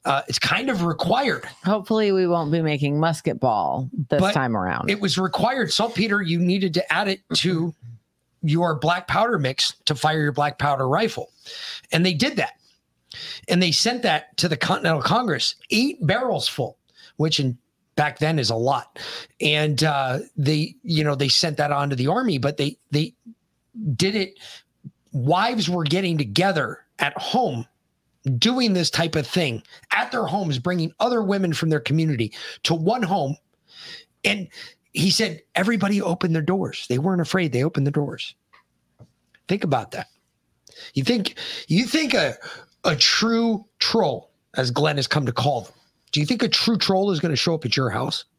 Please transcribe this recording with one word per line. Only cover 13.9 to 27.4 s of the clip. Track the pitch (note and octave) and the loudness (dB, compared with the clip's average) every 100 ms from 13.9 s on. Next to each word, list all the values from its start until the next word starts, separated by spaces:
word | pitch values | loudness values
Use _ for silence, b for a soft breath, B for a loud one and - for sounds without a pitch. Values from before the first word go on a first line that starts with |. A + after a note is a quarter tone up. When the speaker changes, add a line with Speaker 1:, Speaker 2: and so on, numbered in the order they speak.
| B3 | 0
Speaker 1:
that | A3+ D#3 - - | 0 0 -2 -4
to | F3 | -2
the | D3+ | 0
Continental | - F#3+ E3+ D#3 | 0 0 2 0
Congress, | - A3+ A#3+ C3+ - - - | 2 2 2 -2 -2 -6 -2
eight | G#3 C4+ - D#3 | 0 0 0 0
barrels | A3 B3+ D#3+ - | 0 0 -2 -2
full, | - A2+ - _ B B - | -4 -6 -6 _ B B -2
which | D#3 D#3 | -2 0
in, | C3 B2 _ _ _ - | -2 -4 _ _ _ -2
back | D3 B2+ | -2 0
then | D3+ D#3+ | 0 2
is | A2+ | 0
a | |
lot. | A2+ B2 C3 - - B B B _ | 0 0 0 -4 -14 B B B _
And, | D3+ D3+ D3+ C3 | 0 2 2 2
uh, | D#3 C#3 C3 C3+ B3+ - | 2 2 0 -4 -4 -2
they, | C#3 D3+ E3 - | 0 2 -2 -8
you | F#3 D#3 | -4 0
know, | D3+ C#3 | 0 0
they | C#3 | 2
sent | - E3+ D3 | 2 0 0
that | D3 | 0
on | C#3+ C#3+ | 0 0
to | C3 | 0
the | C3 | 0
Army, | G#3+ B3+ C#3 | 0 0 0
but | C#3 - | -2 0
they, | C#3 - _ | -4 -4 _
they | D3 F3 _ A#3 - _ _ _ A#3 G3 A#2+ | -2 -2 _ -20 -20 _ _ _ -8 -4 0
did | F#3+ | 0
it. | G#3 F#3+ - B B B _ - _ _ | 0 -4 -8 B B B _ -20 _ _
Wives | C#3 B2 F3 A3+ A#3+ E3 | -4 0 2 2 0 -2
were | F3 | 0
getting | D#3 F3 F#3 D#3+ | 0 0 0 0
together | A2+ G2+ F#3+ E3 A#2 - _ - | 0 2 2 2 -2 -6 _ -4
at | C#3+ F#3+ | -2 -2
home, | - A#3 | -2 0